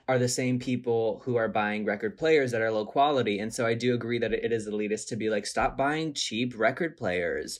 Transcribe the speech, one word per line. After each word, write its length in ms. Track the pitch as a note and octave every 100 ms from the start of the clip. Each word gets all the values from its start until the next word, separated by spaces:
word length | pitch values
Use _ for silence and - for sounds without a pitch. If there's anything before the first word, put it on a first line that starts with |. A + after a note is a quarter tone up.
| -
are 100 | B2+
the 100 | B2
same 300 | C3 B2+ B2
people 600 | C3 B2 B2 A#2 A2+ G2 -
who 100 | A#2
are 140 | A2
buying 340 | A2 G#2 G#2+
record 340 | G#2 G2+ A2 G2
players 340 | D#3+ D#3 C3
that 100 | A2+
are 100 | A2+
low 140 | A2 G#2+
quality. 540 | C#3 C#3+ C#3 A2 G2+
And 140 | A2
so 120 | A#2+ A#2
I 80 |
do 200 | A#2 B2
agree 260 | A#2+ A#2 A#2+
that 120 | A2
it 200 | A2 A#2
is 120 | A2+ G#2
elitist 400 | G#2 G#2 G#2+ -
to 60 | A2
be 120 | G#2+
like, 160 | G#2 G#2
"Stop 320 | - A#2+ A#2
buying 360 | C#3 D#3 D#3+
cheap 440 | C#3 - A2 B2 A2+
record 400 | A2 - E3+ -
players." 600 | A2 F2+ E2+ C#2+ - -